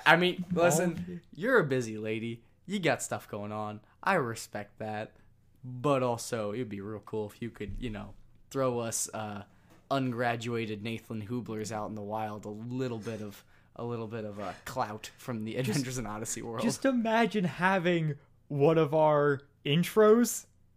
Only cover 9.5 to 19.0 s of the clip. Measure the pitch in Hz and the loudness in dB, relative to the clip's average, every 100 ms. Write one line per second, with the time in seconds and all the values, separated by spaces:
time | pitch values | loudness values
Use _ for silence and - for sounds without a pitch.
9.5 | - _ - _ 139 127 117 120 117 117 | -20 _ -20 _ -2 0 0 0 -2 -2
10.5 | 117 110 107 110 113 - 113 101 123 113 | -4 -4 -6 -6 -8 -8 -10 -6 -6 -6
11.5 | 110 104 107 101 107 101 110 107 107 104 | -6 -6 -6 -6 -8 -6 -4 -4 -6 -10
12.5 | 107 120 127 127 117 107 110 104 98 _ | -10 -6 -4 -4 -4 -6 -8 -8 -12 _
13.5 | _ _ - 120 117 110 113 107 101 95 | _ _ -10 -6 -6 -6 -6 -8 -6 -8
14.5 | - - 131 107 107 - - - 113 110 | -10 -8 -4 -4 -6 -12 -12 -8 -6 -4
15.5 | 123 131 147 127 127 107 104 113 113 113 | -2 0 0 -2 -4 -6 -6 -6 -6 -6
16.5 | 113 233 - 269 247 226 226 233 214 180 | -2 -2 2 0 2 2 2 2 2 -2
17.5 | 143 185 190 170 170 156 143 _ _ _ | 0 2 4 2 2 0 -4 _ _ _
18.5 | 143 147 160 147 156 | 4 6 6 4 6